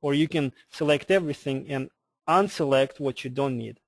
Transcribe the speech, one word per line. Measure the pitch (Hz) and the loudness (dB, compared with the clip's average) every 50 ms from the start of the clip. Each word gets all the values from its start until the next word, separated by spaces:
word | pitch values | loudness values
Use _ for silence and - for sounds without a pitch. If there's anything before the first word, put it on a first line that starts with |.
Or | - 147 143 | -2 0 2
you | 143 156 | 2 0
can | 156 - 165 143 135 - _ _ _ | 0 0 -2 -2 -2 -4 _ _ _
select | - - 160 147 151 143 - - | -8 -4 2 2 2 2 2 2
everything | 190 196 180 151 139 - - 147 135 135 135 - | 2 2 2 0 -6 -6 -6 -6 -6 -6 -6 -6
and | 143 135 131 135 _ _ _ _ _ _ _ | -6 -8 -8 -8 _ _ _ _ _ _ _
unselect | - 160 180 196 208 - - 170 139 139 135 135 131 - - | 2 2 2 2 2 0 -4 0 4 4 4 4 2 0 -6
what | 147 139 123 - - | -4 -4 -4 -4 -8
you | 135 | -8
don't | 127 135 139 139 131 | -4 -4 -2 -2 -2
need. | 120 113 110 110 _ _ | -4 -6 -10 -12 _ _